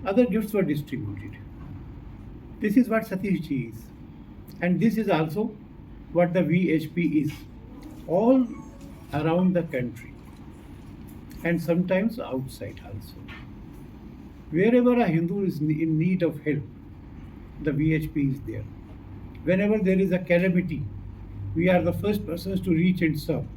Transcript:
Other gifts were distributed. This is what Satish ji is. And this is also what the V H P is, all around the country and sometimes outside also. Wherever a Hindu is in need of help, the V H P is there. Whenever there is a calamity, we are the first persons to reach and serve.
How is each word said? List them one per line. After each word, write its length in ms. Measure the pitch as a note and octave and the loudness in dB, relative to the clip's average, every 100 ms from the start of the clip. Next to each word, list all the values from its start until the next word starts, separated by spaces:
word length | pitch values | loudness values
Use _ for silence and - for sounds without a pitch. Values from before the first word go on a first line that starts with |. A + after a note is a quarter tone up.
| - | 4
Other 200 | G3+ A#3+ | 4 4
gifts 280 | G#3 G#3+ | 2 0
were 100 | G#3 | 0
distributed. 720 | D#3+ D3 - A#2+ G#2 G2 - - - - - - - - - - - - - - | 2 0 -4 -6 -6 -8 -10 -12 -14 -14 -14 -14 -14 -14 -14 -14 -14 -16 -16 -2
This 180 | G#3 G#3 | 4 6
is 120 | A#3 | 6
what 140 | A3+ | 2
Satish 440 | A3 F#3+ G#3 E3 - | 0 -4 0 0 0
ji 240 | C#3+ - | -2 -2
is. 80 | - - - - - - - - - | -8 -16 -18 -18 -18 -18 -18 -16 -2
And 180 | F3 E3+ | 0 4
this 180 | A3+ A3 | 4 4
is 120 | G3+ | 2
also 460 | D#3 D#3 D3+ A#3 - - - - - - | 2 2 0 -4 -6 -18 -18 -18 -18 -2
what 220 | E3+ F3 | 2 4
the 100 | F3+ | 4
V 280 | D3+ F3 E3+ | 4 4 4
H 220 | D#3 D3+ | 2 2
P 280 | - D#3+ D3 | 0 2 2
is, 100 | D3 - - - - - - - - | 0 -4 -14 -16 -16 -16 -16 -14 0
all 380 | E3+ A3+ C4 A#3 - - - - - - | 4 6 6 4 -4 -14 -16 -16 -16 -6
around 400 | C#3+ D#3+ E3+ F#3 F3 | -2 2 4 4 2
the 80 | |
country 500 | E3 C3 A#2+ - - - - - - - - - - - - - - - | 0 -4 -4 -8 -14 -16 -18 -18 -16 -18 -16 -16 -16 -16 -16 -16 -14 -4
and 180 | E3 E3+ | 0 0
sometimes 580 | E3+ E3+ F3+ F#3 A3+ - | 2 2 4 2 2 -2
outside 640 | - C3 C3 - G2+ - - | -6 -4 -6 -8 -10 -10 -12
also. 300 | G2+ - - - - - - - - - - - - - - - | -12 -12 -16 -16 -14 -14 -14 -16 -16 -16 -16 -16 -16 -16 -16 -2
Wherever 500 | D#3 G#3+ B3 B3 B3 | 4 6 8 6 6
a 80 | G3+ | 4
Hindu 380 | D#3+ E3+ G3+ F#3+ | 4 2 0 0
is 140 | C#3+ | 0
in 380 | D3+ D3+ D#3+ D#3 | 0 2 2 2
need 240 | F3 F#3 | 2 2
of 180 | E3 - | 0 0
help, 220 | D3+ C#3+ - - - - - - - - - - | -2 -2 -4 -14 -18 -16 -16 -14 -14 -16 -16 -4
the 100 | D3 | -2
V 220 | C#3 D#3 | 2 2
H 200 | D#3 D3+ | 2 0
P 160 | D3 C#3 | 0 0
is 100 | C3 | 0
there. 240 | - G#2+ G#2 - - - - - - - | -6 -8 -8 -12 -16 -16 -14 -14 -14 -6
Whenever 340 | D3+ F#3 G#3 G#3+ | 2 4 4 4
there 220 | F#3+ F#3+ | 4 4
is 120 | G3 | 4
a 80 | F3+ | 2
calamity, 640 | F#3 F3 F#3 F3 - - - - - - - - - D#3+ | 4 4 6 2 2 -4 -6 -8 -12 -12 -12 -10 -4 2
we 140 | F3 | 6
are 120 | F3+ | 6
the 120 | E3 | 4
first 320 | F3 G3+ G#3 - | 0 0 0 -2
persons 340 | E3+ F#3 F#3+ | -6 -2 -2
to 100 | - | 2
reach 300 | D#3+ F3+ F3+ | 4 4 4
and 160 | E3 D3+ | 2 0
serve. 280 | - C3+ G#2+ | -2 -2 -2